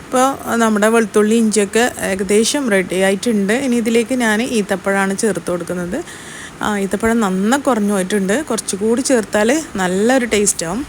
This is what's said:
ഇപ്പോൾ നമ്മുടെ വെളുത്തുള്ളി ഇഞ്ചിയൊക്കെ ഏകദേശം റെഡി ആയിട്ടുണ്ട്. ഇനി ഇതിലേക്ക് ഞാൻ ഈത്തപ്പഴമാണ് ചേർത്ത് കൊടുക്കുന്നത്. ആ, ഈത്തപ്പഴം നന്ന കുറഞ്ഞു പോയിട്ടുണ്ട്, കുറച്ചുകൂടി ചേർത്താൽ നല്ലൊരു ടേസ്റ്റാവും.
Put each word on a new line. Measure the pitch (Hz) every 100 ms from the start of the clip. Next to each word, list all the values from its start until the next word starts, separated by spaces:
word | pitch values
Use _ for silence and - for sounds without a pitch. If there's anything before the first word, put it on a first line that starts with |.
ഇപ്പോൾ | - 254 262 269 - 233
നമ്മുടെ | 226 208 214 226
വെളുത്തുള്ളി | 220 214 214 233
ഇഞ്ചിയൊക്കെ | 220 208 202 220 240 - 185
ഏകദേശം | 190 196 208 226 294 269
റെഡി | 196 185 185 190
ആയിട്ടുണ്ട്. | 196 247 214 196 226 277
ഇനി | 240
ഇതിലേക്ക് | 226 233 226 254 233
ഞാൻ | 208 247 240
ഈത്തപ്പഴമാണ് | 196 190 196 196 196 196
ചേർത്ത് | 226 180 165
കൊടുക്കുന്നത്. | 175 170 180 175 226 349 - - - - - -
ആ, | 208
ഈത്തപ്പഴം | 196 202 226 233 208
നന്ന | 185 202 269 285
കുറഞ്ഞു | 233 202 202
പോയിട്ടുണ്ട്, | 185 214 190 220 311
കുറച്ചുകൂടി | 226 - 190 214 233 254
ചേർത്താൽ | 254 202 214 220 294 302 202
നല്ലൊരു | 185 185 214 262 240 214
ടേസ്റ്റാവും. | 202 - 165 196